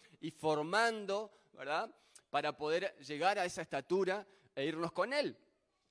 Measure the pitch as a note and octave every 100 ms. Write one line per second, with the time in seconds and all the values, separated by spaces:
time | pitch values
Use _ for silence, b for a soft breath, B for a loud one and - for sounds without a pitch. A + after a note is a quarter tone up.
0 | B B D#3+ - D#3 D3+ D#3 G3+ A#3 A3
1 | G3 G3+ A3 - _ - C3+ D#3+ A3 -
2 | B B _ C#3+ D3+ C#3+ D3+ E3 F#3 -
3 | C3+ D3 F3+ G3+ F3+ F3+ D#3 C#3 C3 F#3
4 | F#3 G3+ G3+ B B - C#3+ D#3+ E3+ F3
5 | G#3 C#4+ G3+ - _ _ _ _ _